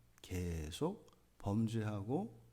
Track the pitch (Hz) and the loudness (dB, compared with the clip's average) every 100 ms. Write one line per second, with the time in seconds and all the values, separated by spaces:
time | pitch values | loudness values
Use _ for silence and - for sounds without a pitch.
0 | - - - 90 90 82 76 - 165 202 | -20 -18 -6 -2 0 0 -2 0 0 -2
1 | - - - - 104 104 113 113 107 104 | -12 -20 -20 -4 2 4 4 2 0 -2
2 | 101 151 226 - - | 0 0 0 -8 -20